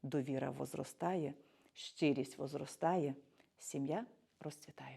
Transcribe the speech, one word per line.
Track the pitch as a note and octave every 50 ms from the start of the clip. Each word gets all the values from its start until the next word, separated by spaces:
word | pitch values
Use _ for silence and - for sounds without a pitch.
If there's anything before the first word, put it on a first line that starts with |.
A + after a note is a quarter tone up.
| -
довіра | C#3+ C3 D3+ B2+ C3+ C3+ C3+ C3+ C3+
возростає, | C3 C3+ C#3+ C#3 - D3 C#3 - - - - E3+ F#3 F#3 D#3 C3+ C#3 - - - _ _ - - _
щирість | - - - - - - D3+ C#3+ C3+ B2+ - - -
возростає, | D3 C#3 C#3+ C#3+ C3+ - - - - D#3+ F3 F#3 C#3 D3 - C#3 - _ _ _ - _ _ _
сім'я | - - - - C#3 C3+ D3+ G3 A#3+ A#3+ - _ _ _ _ _
розцвітає. | - D#3 D3 - - - - - C3+ C3 C3